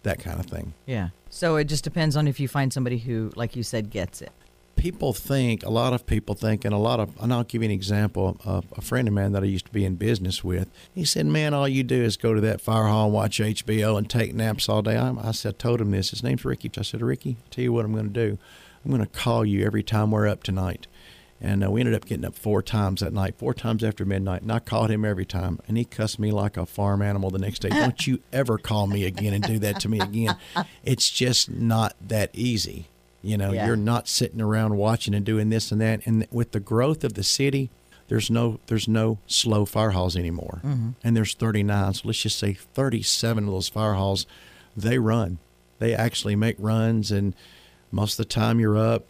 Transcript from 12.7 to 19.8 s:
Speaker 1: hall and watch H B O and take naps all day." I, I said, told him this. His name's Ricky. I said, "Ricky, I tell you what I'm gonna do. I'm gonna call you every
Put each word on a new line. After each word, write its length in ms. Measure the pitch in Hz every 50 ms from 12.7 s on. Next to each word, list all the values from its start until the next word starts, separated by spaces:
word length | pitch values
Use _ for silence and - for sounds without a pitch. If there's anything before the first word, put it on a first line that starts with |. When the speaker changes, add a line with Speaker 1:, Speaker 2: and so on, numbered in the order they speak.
| 110 110 110
Speaker 1:
hall 180 | 104 107 110 107
and 80 | 107 104
watch 280 | 107 104 107 - -
H 240 | 107 107 107 - -
B 180 | - 110 110 104
O 140 | 110 110
and 120 | 101 107 -
take 240 | - 117 110 - -
naps 360 | 113 110 110 107 101 - -
all 120 | 107 107
day." 140 | 104 110 110
I, 180 | 117 123 127 127 117
I 100 | 107 113
said, 280 | 110 - - 107 98 _
told 220 | - 120 120 117
him 100 | 110 104
this. 200 | 98 95 92 -
His 120 | - 113 117
name's 220 | 123 135 123 -
Ricky. 260 | 127 131 - - 113 -
I 40 | - -
said, 180 | - - 110
"Ricky, 300 | 117 120 135 - - - 120 113 -
I 40 | - -
tell 100 | 127 127
you 80 | 123 117
what 100 | 117 113
I'm 100 | 107 110
gonna 140 | 110 110
do. 300 | 101 101 117 117 104 101 - - - - - - - - - -
I'm 60 | -
gonna 140 | 135 120 110
call 380 | - - - - 123 117 117 110
you 200 | 107 101 98 98
every 180 | 104 104 107